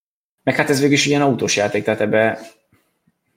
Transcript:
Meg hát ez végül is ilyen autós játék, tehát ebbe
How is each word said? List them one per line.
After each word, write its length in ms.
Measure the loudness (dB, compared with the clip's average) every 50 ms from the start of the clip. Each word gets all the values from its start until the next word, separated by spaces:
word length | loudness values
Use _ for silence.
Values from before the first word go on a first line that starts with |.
| _ _ _ _ _ _ _ _ -4
Meg 120 | -2 0
hát 140 | 0 0 0
ez 100 | 0 2
végül 140 | 2 2 2
is 120 | 2 2
ilyen 160 | 2 0 2
autós 340 | 2 2 0 0 -2 -2 -2
játék, 280 | 0 -2 -2 -2 -4 -2
tehát 180 | -2 -2 -2
ebbe 380 | -2 0 2 2 2 2 0 -4 -10 -18 -20 _ _ _ _ _ _ _ _ _ _ _ _ _ _ _ _